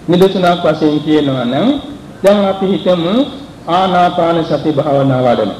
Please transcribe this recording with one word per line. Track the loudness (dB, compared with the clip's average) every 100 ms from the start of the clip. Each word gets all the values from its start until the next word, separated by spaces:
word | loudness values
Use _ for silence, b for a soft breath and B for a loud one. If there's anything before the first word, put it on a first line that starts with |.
නිදසුනක් | 0 2 4 2 0 2
වශයෙන් | 0 0 0 0
කියනවා | 0 0 2 -2 -2
නම් | 0 0 -2 -6 -16 -18 -2
දැන් | 2 2 0
අපි | 0 -2
හිතමු | -2 0 0 0 0 -2 -6 -18 -16 -2
ආනාපාන | 0 2 2 2 2 0 0
සති | -2 -2 0
භාවනාව | -2 0 2 2 2 2
වඩන. | 2 -2